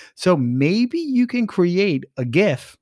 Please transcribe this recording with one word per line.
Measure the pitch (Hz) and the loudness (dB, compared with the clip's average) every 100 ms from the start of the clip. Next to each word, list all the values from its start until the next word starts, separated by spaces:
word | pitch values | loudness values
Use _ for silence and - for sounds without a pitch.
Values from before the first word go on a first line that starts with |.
| - - | -20 -4
So | 185 165 | 0 2
maybe | 120 127 143 208 247 339 | 0 0 2 2 0 -2
you | 311 247 247 | -2 0 0
can | 240 220 | 0 -2
create | - 175 180 202 135 - - | 0 0 2 0 -2 -6 -8
a | 123 | -2
gif | 139 208 131 - - | 2 2 0 -8 -20